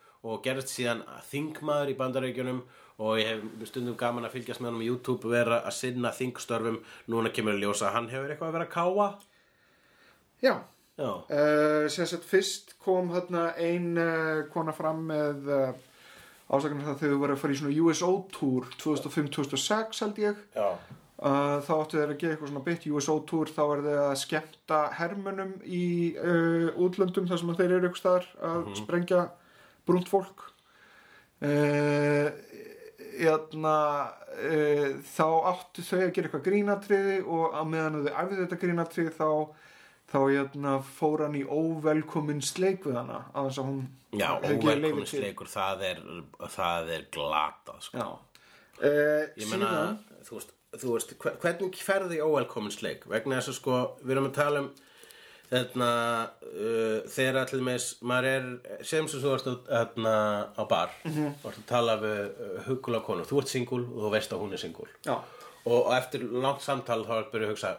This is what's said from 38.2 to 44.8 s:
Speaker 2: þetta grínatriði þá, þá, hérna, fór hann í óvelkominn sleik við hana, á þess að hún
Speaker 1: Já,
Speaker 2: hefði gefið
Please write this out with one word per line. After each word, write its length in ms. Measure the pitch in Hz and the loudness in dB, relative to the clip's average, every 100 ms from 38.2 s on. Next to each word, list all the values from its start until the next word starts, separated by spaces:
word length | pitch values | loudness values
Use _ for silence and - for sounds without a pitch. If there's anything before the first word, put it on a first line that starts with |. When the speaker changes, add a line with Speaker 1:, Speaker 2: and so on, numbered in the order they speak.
| 180 196 | -2 -2
Speaker 2:
þetta 180 | 180 180 | -2 -2
grínatriði 520 | 180 170 165 - 165 | 0 0 0 -2 -2
þá, 160 | 160 156 151 151 - - - - _ - | 0 2 2 0 -8 -20 -20 -20 _ -2
þá, 80 | 143 135 | 2 4
hérna, 420 | 139 139 143 143 135 | 4 2 -4 0 0
fór 360 | 135 - 156 156 | -2 -2 0 2
hann 140 | 151 147 | 0 -2
í 80 | 135 | -2
óvelkominn 960 | 147 165 160 156 156 156 165 151 147 | 0 0 0 2 2 2 -2 -2 -2
sleik 420 | 131 - 185 185 | -4 0 0 0
við 120 | 151 120 | -2 -4
hana, 300 | 123 113 131 | -4 -8 -8
á 60 | - 135 | -4 -2
þess 140 | 135 | -2
að 100 | 135 | -4
hún 180 | 139 131 - _ | -4 -6 -12 _
Speaker 1:
Já, 160 | 104 85 85 | 0 0 2
Speaker 2:
hefði 180 | - 143 | 2 4
gefið 220 | 151 147 | 4 4